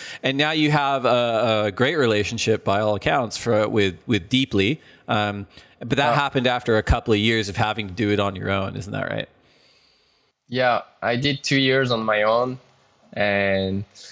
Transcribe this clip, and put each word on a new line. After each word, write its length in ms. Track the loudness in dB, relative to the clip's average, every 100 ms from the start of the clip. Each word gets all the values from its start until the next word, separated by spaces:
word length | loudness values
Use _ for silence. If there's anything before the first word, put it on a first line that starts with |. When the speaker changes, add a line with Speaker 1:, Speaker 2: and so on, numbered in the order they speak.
| -16 -6
Speaker 1:
and 140 | -4 -2
now 140 | 0
you 200 | 2 2
have 340 | 2 2 0 2
a, 580 | 2 2 0 2 2 0
a 40 |
great 240 | 0 0 2
relationship 680 | 2 2 0 -2 0 0 2
by 160 | 0
all 140 | 2 0
accounts 420 | 0 0 -2 -6
for, 280 | 0 0 2
with, 260 | 2 0 -2 -2
with 200 | -2 0
Deeply. 540 | 0 0 2 2 0 -8 -20 -4
Um, 400 | -2 -2 -6 -12 -18 -20 _
but 140 | -4 0
that 120 | 2
Speaker 2:
Yeah. 60 | 2
Speaker 1:
happened 300 | 0 0 0
after 320 | 0 2 0
a 60 |
couple 300 | 2 0 2
of 60 | 2
years 260 | 4 2 -2
of 80 | -2
having 320 | -2 -2 -8
to 60 |
do 180 | -4 0
it 80 | 2
on 160 | 0 -2
your 160 | -4
own. 240 | -2 -4 -8
Isn't 160 | -10
that 180 | -8 -6
right? 200 | -6 -8 _ _ _ _ _ _ _ _ _ _ _ _
Speaker 2:
Yeah, 320 | 0 2 0 -2 _
I 140 | -4 -2
did 260 | -2 -4
two 160 | -2 0
years 320 | 2 2 0
on 140 | -2
my 200 | 0 0
own. 360 | 2 2 0 -6 -16 _ _ _ _
And 720 | -4 0 0 0 0 0 -4 -8 -14 -20